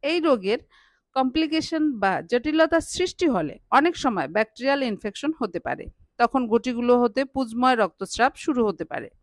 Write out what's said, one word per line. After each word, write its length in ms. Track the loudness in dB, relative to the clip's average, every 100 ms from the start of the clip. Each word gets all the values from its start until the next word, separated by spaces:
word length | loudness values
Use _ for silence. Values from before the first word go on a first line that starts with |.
এই 140 | 0 0 2
রোগের 320 | 2 0 -4 -6 _ _ _ _ -2
কমপ্লিকেশন 680 | 0 0 0 0 -2 0 0 0
বা 120 | 0 0 -2
জটিলতা 500 | -2 0 2 4 2 -2
সৃষ্টি 340 | -4 -4 0 0 0
হলে 180 | -2 -8 _ 2
অনেক 160 | 4 0
সময় 240 | -2 -2 -2 -2
ব্যাকটেরিয়াল 440 | -2 -4 -2 0 -2
ইনফেকশন 400 | -4 -8 -6 -6 -4
হতে 200 | -4 -6
পারে, 260 | -8 -8 -10 -18 _ _
তখন 220 | 0 0 0
গুটিগুলো 420 | 0 0 -4 2 4
হতে 200 | 4 0 -4
পুঁজময় 440 | -4 -6 0 2 2
রক্তস্রাব 540 | 0 _ -10 0 0 0
শুরু 180 | -4 0 0
হতে 180 | 0 -6
পারে। 240 | -8 -10 _